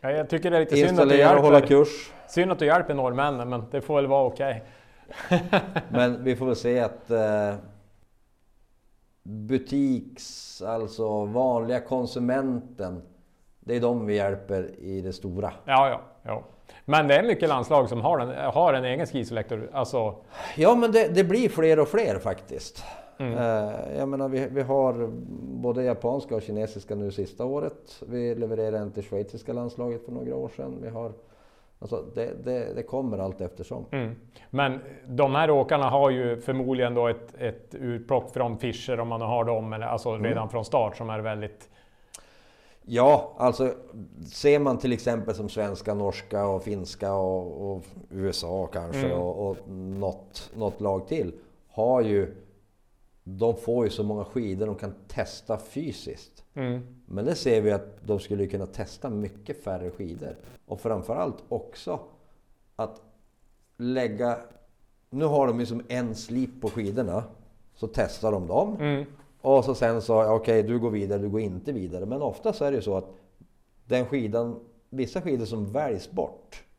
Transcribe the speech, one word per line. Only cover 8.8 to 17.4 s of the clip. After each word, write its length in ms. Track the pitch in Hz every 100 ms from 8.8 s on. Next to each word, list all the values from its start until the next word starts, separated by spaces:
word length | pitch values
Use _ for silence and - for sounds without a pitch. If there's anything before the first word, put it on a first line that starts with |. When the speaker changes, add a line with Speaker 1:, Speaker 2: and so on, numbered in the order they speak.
| _ _ _ _
Speaker 2:
butiks-, 1400 | - 107 107 131 131 139 139 127 - - - - - - 95
alltså 580 | 113 107 - 110 107 104
vanliga 540 | 113 131 120 113 123
konsumenten, 1200 | 120 131 120 - 123 131 135 123 - - 95 90 - - _ _ _ _
det 160 | - 120
är 40 |
de 260 | 120 120 107
vi 100 | 104
hjälper 640 | 101 98 98 98 90 -
i 220 | 90 95
det 120 | 92
stora. 400 | 90 98 90 98 - -
Speaker 1:
Ja, 240 | 135 139
ja, 120 | 117 - -
ja. 200 | 113 110 - - - - -
Men 220 | 147 147
det 80 | 143
är 80 |
mycket 260 | 226 208